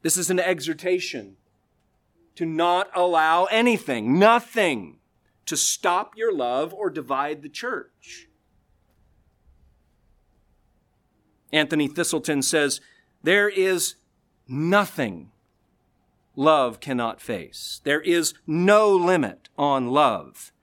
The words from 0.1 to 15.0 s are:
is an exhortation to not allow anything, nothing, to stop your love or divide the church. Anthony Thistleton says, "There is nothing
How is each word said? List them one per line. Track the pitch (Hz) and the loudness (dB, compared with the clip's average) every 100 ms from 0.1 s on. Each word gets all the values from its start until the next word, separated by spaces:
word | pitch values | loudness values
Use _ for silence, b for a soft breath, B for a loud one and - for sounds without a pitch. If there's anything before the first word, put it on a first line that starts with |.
| 180 | -2
is | 170 | 0
an | 185 | 0
exhortation | 180 170 143 151 185 180 - 131 98 95 _ _ _ _ _ _ _ _ _ - | 0 -2 -4 -6 -2 -2 -4 -10 -14 _ _ _ _ _ _ _ _ _ _ -6
to | 165 | -4
not | 160 175 180 196 | 0 2 2 0
allow | 185 180 165 160 170 185 | 0 2 4 4 2 2
anything, | 220 240 220 - 117 110 156 | 2 2 2 -2 -4 2 6
nothing, | 208 233 - 226 185 120 85 - _ _ _ _ - | 6 6 0 -2 0 -2 -8 -20 _ _ _ _ -8
to | 147 | -4
stop | - - 190 175 214 220 | -4 -2 -2 -2 -4 -4
your | 226 | -4
love | 170 120 127 160 | -2 -2 -2 -4
or | 190 196 | -6 -8
divide | 151 123 135 147 156 | -8 -6 -4 -4 -8
the | 143 | -12
church. | - 240 202 - _ - - - _ _ _ _ _ _ _ _ _ _ _ _ _ _ _ _ _ _ _ _ _ _ _ _ _ _ _ _ _ _ _ _ | -12 -10 -10 -12 _ -20 -20 -20 _ _ _ _ _ _ _ _ _ _ _ _ _ _ _ _ _ _ _ _ _ _ _ _ _ _ _ _ _ _ _ _
Anthony | 156 151 156 143 | -2 0 0 -2
Thistleton | 160 165 156 - 147 | -2 -4 -4 -2 -2
says, | 131 156 147 - b b b b | 0 0 0 -4 b b b b
"There | 151 202 208 | 0 2 2
is | 190 190 180 - - _ _ _ _ - | 0 0 0 -4 -8 _ _ _ _ -12
nothing | 135 165 202 196 - | -4 0 2 0 -4